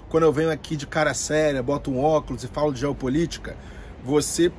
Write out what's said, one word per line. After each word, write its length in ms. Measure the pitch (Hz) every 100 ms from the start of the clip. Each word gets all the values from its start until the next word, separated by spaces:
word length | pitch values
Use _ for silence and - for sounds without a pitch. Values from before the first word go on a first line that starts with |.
| -
quando 140 | 160
eu 100 | 160
venho 160 | 147 160
aqui 280 | 151 - 156
de 100 | 143
cara 260 | 165 151
séria, 480 | 131 - 151 156 139
boto 300 | 123 143 -
um 100 | 127
óculos 440 | 147 151 147 123
e 20 | 123
falo 260 | - 151
de 60 | 131
geopolítica, 800 | 143 127 131 143 170 - - 82 - - - -
você, 440 | 123 147 139 - 175